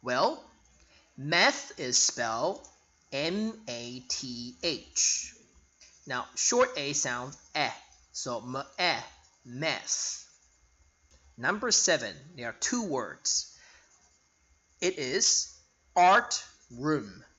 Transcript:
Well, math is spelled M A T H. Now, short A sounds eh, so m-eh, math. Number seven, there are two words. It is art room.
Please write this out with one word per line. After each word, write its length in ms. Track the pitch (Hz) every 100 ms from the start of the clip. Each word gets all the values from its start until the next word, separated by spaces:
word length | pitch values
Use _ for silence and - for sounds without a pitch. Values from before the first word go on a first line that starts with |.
Well, 420 | 123 127 190 320 - _ _ _ _ - _ -
math 640 | 139 170 220 285 - -
is 180 | 131 123
spelled 680 | - - 117 113 151 202 - _ _ _ _
M 500 | 135 156 196 220 220 -
A 320 | 120 120 127 123
T 480 | - 127 120 120 123
H. 720 | 175 135 - - - - - - _ - _ _ - -
Now, 220 | - 127 -
short 340 | - - 240 247 160
A 160 | 143
sounds 440 | 143 135 123 127 139 -
eh, 160 | 151 139 - - - _
so 280 | - - 120
m-eh, 600 | 120 131 139 - 180 123 117 - _ _
math. 800 | 123 123 156 120 - - - - - _ _ _ _ _ _ _ _ - _ -
Number 340 | 123 202 247
seven, 440 | - - 156 113 80 139
there 140 | 180 120
are 60 | -
two 240 | - 247
words. 680 | 214 135 101 - - - - - - - _ - _ _ _ _ _ _ _ _
It 180 | 180 185
is 560 | 131 139 - - - - _ _ _
art 480 | - 180 202 240 - - - _
room. 520 | 120 143 151 104 92 -